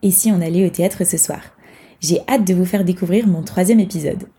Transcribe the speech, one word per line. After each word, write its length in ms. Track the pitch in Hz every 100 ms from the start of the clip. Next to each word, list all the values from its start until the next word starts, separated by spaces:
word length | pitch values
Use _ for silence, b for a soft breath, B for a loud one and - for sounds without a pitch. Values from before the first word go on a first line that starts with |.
Et 80 | 202
si 220 | 185 226
on 80 | 196
allait 260 | 165 170 190
au 40 |
théâtre 340 | - 180 -
ce 140 | 175 165
soir ? 220 | - - - _ B B B B
J'ai 200 | 160 170 -
hâte 180 | 254 190
de 80 |
vous 100 | 180
faire 200 | 180 208
découvrir 420 | 180 185 175 196 226
mon 160 | 170
troisième 380 | 160 - 180 226
épisode. 440 | 190 170 151 - -